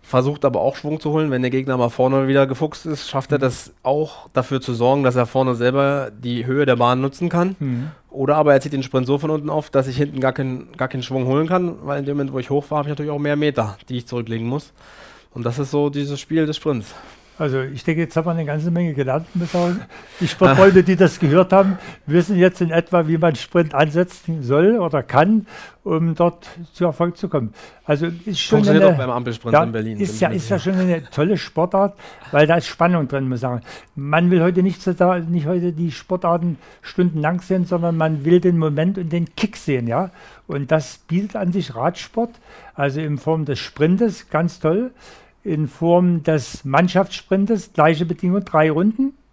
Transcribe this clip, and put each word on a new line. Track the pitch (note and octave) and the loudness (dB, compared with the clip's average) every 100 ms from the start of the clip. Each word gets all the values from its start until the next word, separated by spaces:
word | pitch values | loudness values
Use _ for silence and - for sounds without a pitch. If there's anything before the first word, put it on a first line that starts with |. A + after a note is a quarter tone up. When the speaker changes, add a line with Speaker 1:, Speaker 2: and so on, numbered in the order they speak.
Speaker 1:
Versucht | - B2+ C3 C#3+ C3+ | 0 0 0 0 0
aber | G#2 | 0
auch | C3 - | -2 -4
Schwung | D3 D#3 | -8 -6
zu | D3+ | -2
holen. | D#3 D#3 | -2 -2
Wenn | B2+ | -2
der | B2+ | -2
Gegner | C3 C3 B2+ | -2 -2 0
mal | A#2+ | -2
vorne | - B2+ C3+ C3+ | 0 2 2 2
wieder | C#3 C3+ | 2 2
gefuchst | C3 D#3 - E3 | 0 -6 -6 -10
ist, | D3 - | -8 -6
schafft | C#3 - | -8 -2
er | C#3+ | -2
Speaker 2:
Mhm. | |
Speaker 1:
das | C3 - - _ | -2 -4 -14 _
auch | B2+ D3 D#3 - - | -2 -2 -2 -8 -4
dafür | - A#2+ C3+ | -4 -2 -6
zu | C3 | -4
sorgen, | A#2 A#2+ C#3 | 0 2 4
dass | C3 B2 | 2 2
er | A#2 | 0
vorne | C3 C3 | 0 0
selber | A#2+ A#2+ C3+ C#3 C#3+ B2 G#2+ | 0 0 2 0 -2 -6 -10
die | A#2+ A#2+ A#2+ | -6 -6 -2
Höhe | C3+ C3+ | 0 2
der | A#2+ | 4
Bahn | A#2+ B2+ | 2 2
nutzen | C3+ C3+ F3 | -2 -4 -2
kann. | E3+ F3+ F#3 | 0 -2 -2
Speaker 2:
Mhm. | C#3 A#2+ D3 - _ | -6 -4 -8 -14 _
Speaker 1:
Oder | C#3 C3+ D3+ | -4 0 2
aber | D3 | 4
er | C#3 | 4
zieht | D3 | 2
den | C#3 | -6
Sprint | B2+ C3 B2+ | -2 -2 0
so | C#3+ | -2
von | D3+ | -2
unten | D#3 D3 | -4 -4
auf, | D3+ - | -6 -2
dass | C#3 C3 | -2 -2
ich | B2+ | -4
hinten | D3 C3+ | -4 -2
gar | C3 | -2
keinen, | B2+ C3 B2+ - - | -2 -6 -6 -12 -8
gar | C3 | -6
keinen | C3+ | -6
Schwung | A#2+ C3 B2+ | -6 -4 0
holen | C3+ D#3+ | 0 0
kann, | F#3 F3+ - | -2 -2 -6
weil | D3 C#3+ | -8 -6
in | C#3 | -4
dem | C#3+ | -4
Moment, | C#3 | -4
wo | C3+ | -6
ich | B2 | -2
hochfahre, | C#3+ C#3+ D3+ | -4 -2 -6
habe | C#3+ | -4
ich | |
natürlich | D3 D3+ | -8 -6
auch | D3 | -4
mehr | D3 D3 | -2 0
Meter, | D3+ B2 G#2+ G2 - | 0 -2 -6 -8 -10
die | B2 | -10
ich | A#2 | -6
zurücklegen | B2 A2+ A2+ A2+ | -8 -6 -6 -4
muss. | C#3 - _ - - - - _ | -6 -8 _ -20 -20 -20 -20 _
Und | B2 A#2 | -6 -4
das | B2 | -4
ist | C3+ | -2
so | D3 D3 | 0 0
dieses | C#3+ C#3+ C#3+ | -2 -6 -8
Spiel | - D#3+ D3+ | -4 -2 0
des | D3 | -2
Sprints. | D#3 B2+ G#2 - - - _ - | -4 -4 -6 -18 -20 -20 _ -6
Speaker 2:
Also | D3+ C3 | -2 -2
ich | C3 C#3 | -4 -6
denke, | - D#3+ | -4 -2
jetzt | D#3+ E3 | -2 -2
haben | D#3+ | -2
wir | |
eine | E3 D3 | -4 -4
ganze | D3+ E3 | -4 -2
Menge | E3+ E3+ C#3 | 0 -2 -2
gelernt, | C3 C#3 E3 F3+ | -2 -2 -4 -6
muss | E3+ | -4
ich | |
sagen. | F3+ F3 F3+ - - - - | -2 -2 -2 -8 -20 -20 -6
Die | F3 | -6
Sportfreunde, | - D#3+ C3+ G3 F#3 | 2 4 8 8 8
die | F3+ F3+ | 6 4
das | F3+ - | 4 4
gehört | D3+ D#3+ F#3 | 2 4 6
haben, | F#3+ G3 F#3 - - - | 4 4 0 -10 -16 0
wissen | E3 E3+ F#3 | 0 2 4
jetzt | F3+ F3+ | 4 2
in | E3+ | 0
etwa, | E3 E3+ F3+ D#3 | 0 2 0 2
wie | E3 | 2
man | E3+ C3 | 2 0
Sprint | - F3 D#3+ C#3 | -2 0 2 2
ansetzen | D3+ D#3+ F3+ - - D#3+ | 2 2 -2 -4 -8 -6
soll | B2 C#3+ F#3+ A#3 | 0 4 4 2
oder | F3 C#3+ | 0 -2
kann, | - B2+ F3 A3 G#3 - - _ | 2 2 4 2 -2 -20 -20 _
um | - D#3+ E3 D#3+ | -4 0 0 2
dort | E3+ - - - E3+ | 0 0 -20 -20 -20
zu | - F3 | -2 -2
Erfolg | C3+ F3 F3 | 0 -2 -2
zu | F#3+ | -4
kommen. | D3 A#2 - - - - | -2 -4 -10 -20 -16 -4
Also | D3 E3+ E3+ G#3+ | -2 -2 -6 -6
ist | F3+ | -6
schon | - G#3+ | 2 2
Speaker 1:
Funktioniert | - - F#3+ | 6 6 6
Speaker 2:
eine, | D3+ | 4
Speaker 1:
auch | |
beim | B2+ | 0
Ampelsprint | B2 B2 A2+ A#2+ | -4 -6 -6 2
Speaker 2:
ja, | D3 | 2
Speaker 1:
in | A#2 | 2
Berlin, | A2+ A2 G#2+ | -2 -4 -4
Speaker 2:
ist | G3 | -4
Speaker 1:
bin | A2 | 0
Speaker 2:
ja, | F3 | 0
Speaker 1:
ich | |
mir | F#3 | 0
Speaker 2:
ist | - | -2
ja | F#3+ | -2
Speaker 1:
sicher. | F#3 | 0
Speaker 2:
schon | F#3 | 0
eine | F#3 E3 C3+ | 0 0 -4
tolle | - E3 F#3+ | -2 0 0
Sportart, | - - F3 G3 G3 - - - - | -2 -2 0 2 0 -2 -20 -20 0
weil | D3 D3+ | 4 6
da | E3+ | 4
ist | - | 0
Spannung | - E3+ F3 C3+ | 0 2 2 0
drin, | C#3 C3 | -2 -2
muss | B2 | -2
ich | |
sagen. | B2+ B2 - - - - | -4 -6 -10 -20 -16 -10
Man | C#3+ D#3 F3 | -2 2 4
will | F3+ | 4
heute | F3 F#3 | 2 2
nicht | F#3 - | -2 -2
so | F#3+ | -6
da, | F3 F3+ F3+ | 0 0 0
nicht | E3 F3 D3 | -2 -4 -2
heute | F3+ F3 | -2 -2
die | D#3+ E3+ | -4 -6
Sportarten | - - F#3 F3 E3+ F3 C#3+ - - | -8 -8 -4 0 0 -2 -6 -14 -20
stundenlang | - - F3+ D#3 D3+ F3 | -10 -2 0 0 -2 -2
sehen, | - F#3 F3 | -2 -2 0
sondern | F3 E3+ E3 | -2 -2 0
man | D#3+ D#3 D3 | -2 0 4
will | F3 | 4
den | F3+ E3+ | 4 2
Moment | D#3 D3 E3+ G3+ | 0 0 -2 -2
und | E3 | -4
den | E3+ E3 - | -4 -4 -4
Kick | G#3+ - | -4 -4
sehen, | - C3 A#2 | -4 -2 0
ja. | A#2+ F#3 - - - - | -2 -4 -8 -20 -20 -8
Und | C#3+ C#3 | -6 0
das | D#3+ - - - | -2 -2 -16 -4
bietet | E3+ G3+ G#3+ | -4 -2 -4
an | F3+ | -2
sich | F#3 - A2+ | -2 -4 -2
Radsport, | D3 F3 - - A#3 - - - - | -4 -4 -10 -6 -6 -8 -20 -20 -18
also | - C#3+ C#3 | -4 -4 -2
in | D#3 D3 | -4 -4
Form | - D#3+ D3+ | -2 -2 -2
des | B2+ | -6
Sprintes, | - - D#3 F#3+ A#3 - - | -8 -2 0 2 0 -2 -4
ganz | D3+ E3 - | -2 -2 -2
toll, | D#3+ F#3 B3+ - - - _ _ | 0 0 -2 -10 -20 -20 _ _
in | G#3 D3+ D3+ | -6 -4 -4
Form | - E3+ F3 F3+ E3+ | -2 2 4 4 2
des | D#3 D#3 A#2+ - C3+ | 0 -2 -2 -10 0
Mannschaftssprintes, | C#3 F3+ F3+ F#3+ - - F#3+ G3+ G#3+ - | 2 2 2 0 -6 -4 -2 0 -2 -2
gleiche | - D#3 D#3 E3 | 2 4 4 -2
Bedingungen, | - F3+ G3 | -2 -2 -2
drei | F#3+ D#3 D#3 | 0 2 2
Runden. | D3+ G#3 A3 C4+ - _ | 2 0 0 -4 -4 _